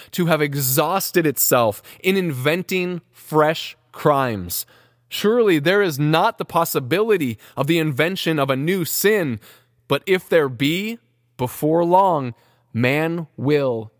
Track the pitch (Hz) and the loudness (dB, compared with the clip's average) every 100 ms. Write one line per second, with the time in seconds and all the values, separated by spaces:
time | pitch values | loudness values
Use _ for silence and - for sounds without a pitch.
0 | - - 170 156 151 143 131 131 156 190 | -10 -2 0 2 0 0 0 0 0 0
1 | - 180 160 131 - 131 113 101 - - | 0 0 0 0 0 2 2 -2 -12 -6
2 | 185 196 175 131 135 175 180 185 180 175 | -2 0 -2 -2 -2 -2 -2 -4 -4 -6
3 | - - - 151 151 165 - - _ - | -12 -20 -2 2 2 0 -6 -12 _ -2
4 | 151 139 131 107 87 - - _ _ _ | 2 2 0 -4 -6 -8 -8 _ _ _
5 | _ - 202 240 220 160 143 202 196 135 | _ -2 0 2 4 2 2 2 0 0
6 | 147 156 214 - - 165 165 156 127 165 | 2 2 2 -2 -2 0 0 -2 -2 -2
7 | 226 202 135 110 - - 139 170 156 131 | 2 0 0 -6 -12 -6 0 0 0 0
8 | 160 190 - 160 135 131 151 190 160 - | -2 -2 -2 0 0 0 -2 -2 -2 0
9 | 202 214 160 110 - - _ _ _ 139 | 2 2 0 -6 -10 -20 _ _ _ -4
10 | - 185 - 175 143 117 139 175 214 233 | 0 -2 2 2 2 0 -2 -2 -4 -10
11 | _ _ _ _ 127 - 151 160 170 180 | _ _ _ _ -8 -4 0 2 4 4
12 | 190 160 127 113 _ _ _ 113 123 143 | 4 2 -2 -10 _ _ _ -2 0 0
13 | 160 170 160 - 123 147 135 113 110 _ | -2 -4 -10 -6 0 0 0 -4 -8 _